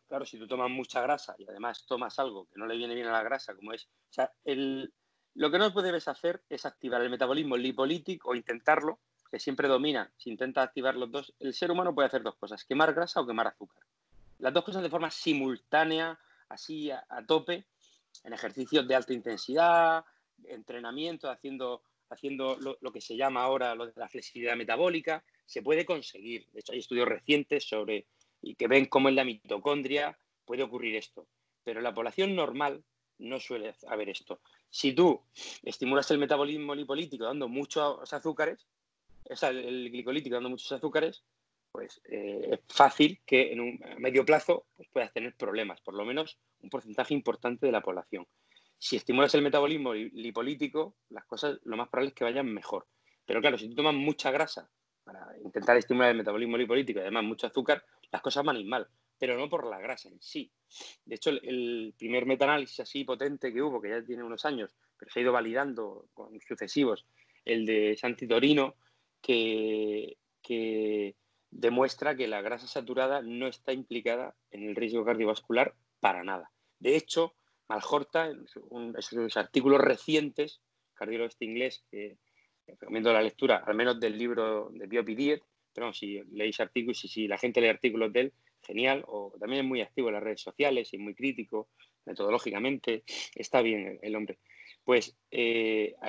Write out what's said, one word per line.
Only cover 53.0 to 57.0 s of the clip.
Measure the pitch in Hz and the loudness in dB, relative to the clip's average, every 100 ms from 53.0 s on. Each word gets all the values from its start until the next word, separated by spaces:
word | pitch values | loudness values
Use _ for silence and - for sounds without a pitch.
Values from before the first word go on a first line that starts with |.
| _ _ - | _ _ -4
Pero | 110 | 2
claro, | 143 120 | 2 0
si | 110 | -4
tú | 120 | 0
tomas | 151 143 | 2 2
mucha | 147 147 139 | 0 0 0
grasa | 139 160 - - _ _ _ | 0 0 -4 -16 _ _ _
para | - 98 - - | -20 -20 -18 -14
intentar | 110 107 98 120 | -8 0 6 6
estimular | 113 123 123 | 6 6 6
el | 117 | 6
metabolismo | 104 104 117 117 | 2 -2 0 0
lipolítico | 117 127 127 | 2 2 0
y | 101 | -2